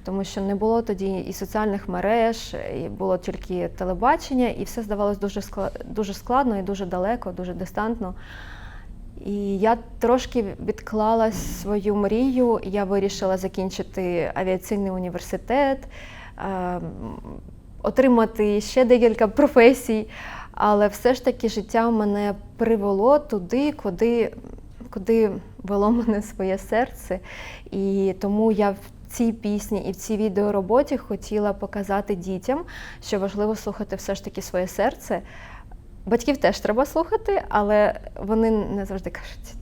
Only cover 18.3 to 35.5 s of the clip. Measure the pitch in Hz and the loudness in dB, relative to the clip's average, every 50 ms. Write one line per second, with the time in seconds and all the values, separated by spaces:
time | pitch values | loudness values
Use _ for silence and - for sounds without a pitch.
18.3 | 226 - 214 208 208 208 208 - - 262 254 226 247 240 240 233 220 - 226 202 | 2 0 2 2 2 0 0 0 2 2 6 6 6 8 8 4 6 4 2 2
19.3 | - - 294 277 - 254 226 247 269 269 - - 220 214 214 - - - - - | 6 4 4 6 8 10 10 10 8 8 0 0 0 0 -2 -6 -10 -14 -12 -12
20.3 | - - - - - - - 208 208 202 208 202 208 - - 240 262 254 - 254 | -12 -12 -14 -14 -2 2 4 4 6 6 6 4 2 2 4 4 4 4 2 0
21.3 | 247 - - 220 - 214 196 - - 226 226 233 233 214 208 208 202 208 208 202 | 0 2 -2 -2 0 -2 -4 0 2 2 4 4 4 4 2 2 2 2 0 0
22.3 | 196 202 - - - - 233 226 226 208 196 202 196 190 208 254 285 294 294 - | -2 -4 -8 -16 -4 0 2 4 4 4 4 2 2 4 6 6 6 6 6 0
23.3 | 226 202 180 170 220 254 285 302 285 - - 202 180 - 233 233 240 233 220 - | -4 -4 -2 0 0 2 2 0 -2 -2 -4 -4 0 2 2 4 4 4 2 0
24.3 | - - - - - - - - - - - - - 214 185 233 226 226 220 208 | -2 -10 -14 -14 -14 -14 -16 -18 -16 -16 -16 -10 -10 -4 2 4 6 6 6 4
25.3 | 190 202 - - - - - 185 202 202 202 214 240 240 226 233 214 208 208 - | 2 -4 -8 -12 -16 -14 -6 -2 0 4 4 4 4 4 4 2 0 0 -2 -6
26.3 | - - 190 190 190 196 - - 220 220 254 - - - - - 185 190 - - | -6 -4 -2 0 0 -2 -2 0 0 0 0 0 -4 -14 -6 -6 -6 -6 -6 -12
27.3 | - - - - - - - - - 196 196 196 196 196 196 190 180 - - 196 | -14 -14 -14 -14 -14 -14 -14 -8 -4 -2 0 2 2 2 2 2 0 0 -2 0
28.3 | 202 214 220 226 220 185 208 202 196 202 - - - - - - - - 240 226 | 2 4 4 4 4 4 2 2 2 -2 -10 -18 -18 -18 -16 -14 -2 0 0 0
29.3 | 220 226 - 208 208 208 208 - 220 190 - - 190 - - - 220 202 220 220 | 0 0 -2 -2 -2 -2 -2 -2 -4 -2 -2 -4 -6 -6 -4 -4 0 2 2 2
30.3 | 180 202 202 208 208 202 190 185 220 262 285 285 285 226 - - 208 196 - - | 2 2 2 2 2 0 2 4 4 4 4 2 -2 -4 -4 -6 -8 -8 -6 -4
31.3 | 214 208 208 208 196 202 208 196 - 208 196 190 196 202 208 - 208 175 170 185 | -2 0 0 0 -2 -4 -6 -6 -6 -6 -2 -2 -2 -2 0 -2 -4 -4 -2 -4
32.3 | 190 180 - - 262 311 359 - - - - - - - - - 220 196 190 202 | -6 -4 -2 -2 -2 -2 -2 -8 -12 -14 -14 -14 -16 -14 -6 -4 -2 -2 -2 -2
33.3 | 196 208 208 214 220 208 - 214 202 - 208 - 190 190 - - 196 190 - 190 | -2 0 0 0 0 -2 -4 -8 -6 -6 -6 -6 -6 -8 -4 -6 -6 -6 -6 -10
34.3 | - 196 180 - - 180 185 180 - - 196 254 294 - - - 220 185 - - | -10 -10 -10 -2 -2 -2 -2 -2 0 0 0 0 0 -4 -6 -4 -4 -4 -4 -10
35.3 | - - - - | -16 -16 -16 -16